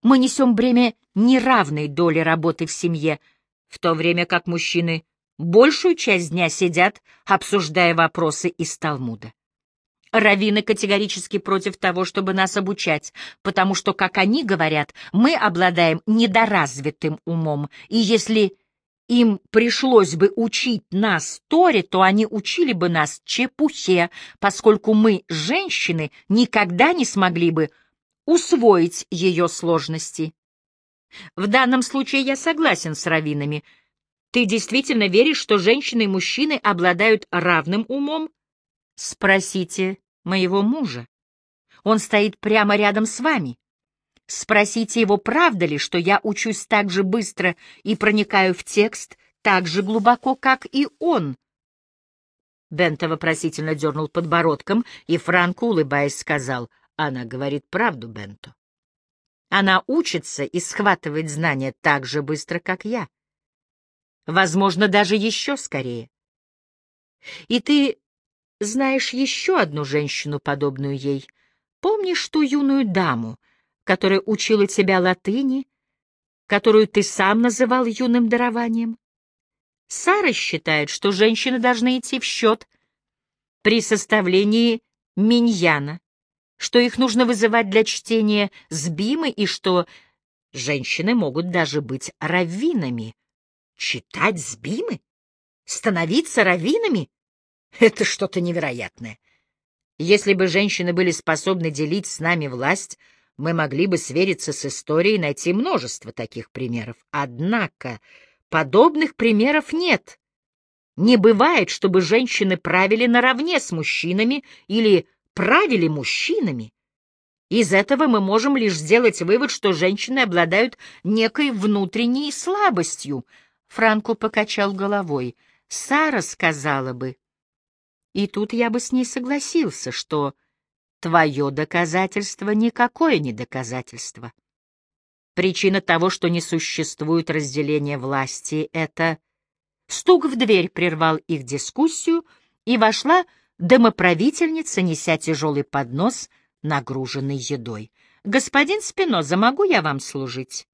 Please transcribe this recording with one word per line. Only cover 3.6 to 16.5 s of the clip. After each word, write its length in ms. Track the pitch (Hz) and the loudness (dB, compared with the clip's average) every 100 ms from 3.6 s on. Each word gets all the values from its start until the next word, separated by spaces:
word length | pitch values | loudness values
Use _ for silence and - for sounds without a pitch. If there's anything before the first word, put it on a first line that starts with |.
| _ | _
в 100 | - | -4
то 160 | 175 | -2
время 320 | 160 165 175 175 | 0 0 0 0
как 200 | 175 175 | -2 -2
мужчины 580 | 170 - 170 170 160 _ _ _ - | -4 -2 -2 -2 -4 _ _ _ -8
большую 560 | 170 202 277 302 370 | 2 6 6 4 0
часть 360 | 339 - 190 170 | 0 0 0 0
дня 200 | 170 165 | -2 -2
сидят, 500 | - 180 160 185 - _ _ | 0 0 4 2 0 _ _
обсуждая 720 | - 190 - 202 156 156 175 | 0 0 2 -2 0 2 2
вопросы 540 | 165 165 - 165 - 175 | 4 0 0 -2 -2 -6
из 280 | - 160 - | -4 -8 -4
Талмуда. 560 | 160 143 127 113 110 _ _ _ _ _ _ _ _ | -6 -4 -6 -8 -14 _ _ _ _ _ _ _ _
Раввины 480 | 220 208 202 208 208 | 2 4 2 2 0
категорически 760 | 214 208 196 202 208 - - 202 | 0 -2 0 0 -2 -6 -6 -6
против 400 | 196 196 196 180 | -2 -2 -2 -4
того, 260 | 190 175 | -2 -2
чтобы 300 | 185 - 190 | -4 -4 -2
нас 240 | 190 190 202 | 0 0 0
обучать, 560 | 185 196 180 151 - - - - | -4 -4 -2 -2 -4 -18 -20 -8
потому 340 | 190 190 190 | -4 0 0
что, 200 | 190 - | 0 -4
как 240 | 185 277 - | -2 -2 0
они 260 | 190 269 | 0 0
говорят, 480 | 240 185 156 151 143 - - | 0 0 0 0 -2 -10 -4
мы 240 | 190 254 | 2 4
обладаем 680 | 330 208 170 185 175 170 160 - | 4 0 2 2 4 2 2 0
недоразвитым 1120 | 220 233 226 226 | 2 4 2 2